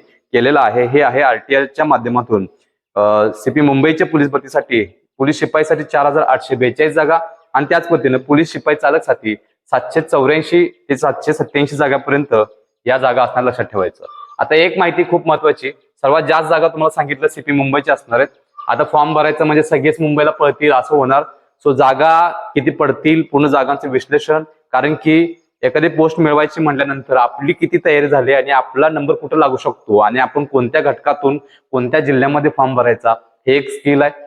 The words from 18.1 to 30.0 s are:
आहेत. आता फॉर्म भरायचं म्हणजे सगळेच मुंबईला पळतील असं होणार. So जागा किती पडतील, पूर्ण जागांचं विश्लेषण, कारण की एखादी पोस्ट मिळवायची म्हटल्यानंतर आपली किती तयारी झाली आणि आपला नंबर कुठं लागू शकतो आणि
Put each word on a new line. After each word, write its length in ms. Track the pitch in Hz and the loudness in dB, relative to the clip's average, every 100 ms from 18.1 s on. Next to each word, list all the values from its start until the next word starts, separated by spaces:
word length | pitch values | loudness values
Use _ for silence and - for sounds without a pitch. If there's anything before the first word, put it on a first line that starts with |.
| 120 | -2
आहेत. 80 | 139 _ _ - - | -2 _ _ -12 -4
आता 160 | 117 | -2
फॉर्म 300 | 147 151 151 | 0 0 0
भरायचं 300 | 151 151 151 | 0 0 0
म्हणजे 180 | 156 151 | 0 0
सगळेच 380 | 151 151 151 156 | 0 0 0 -2
मुंबईला 300 | 156 147 151 | -2 0 0
पळतील 420 | - 147 135 147 | 0 0 0 2
असं 240 | 156 - 151 | 0 2 0
होणार. 260 | 131 135 147 - _ _ 151 | 2 0 -2 -10 _ _ -2
So 80 | |
जागा 560 | 131 135 135 156 160 170 - - | 2 2 2 2 4 2 -4 -8
किती 160 | - 139 | -4 -2
पडतील, 520 | - 143 - 151 160 | 0 -2 0 0 0
पूर्ण 240 | 156 139 147 | 0 0 2
जागांचं 420 | 139 131 143 143 | 0 0 -4 -4
विश्लेषण, 540 | 127 - 143 - 156 156 _ _ | -4 0 -2 0 -2 -4 _ _
कारण 220 | 127 143 | -2 -2
की 480 | 156 156 160 170 - _ _ | -2 2 2 2 -4 _ _
एखादी 260 | 127 151 165 | -2 0 0
पोस्ट 320 | 151 156 160 | 2 0 2
मिळवायची 420 | 156 147 151 - | 2 2 0 -2
म्हटल्यानंतर 540 | 156 139 139 139 123 127 | -2 0 -2 -6 -2 0
आपली 360 | 120 - 139 | 0 -2 -6
किती 260 | - 165 175 | -4 -2 0
तयारी 240 | 170 147 143 | 2 2 2
झाली 240 | 143 127 | 2 2
आणि 180 | 139 131 | 2 2
आपला 380 | 135 - 131 156 | 0 0 0 0
नंबर 260 | 156 143 | 0 -2
कुठं 220 | 156 143 160 | -4 -2 0
लागू 200 | 139 127 | 0 0
शकतो 420 | 143 - - | -6 -6 0
आणि 200 | 104 | 2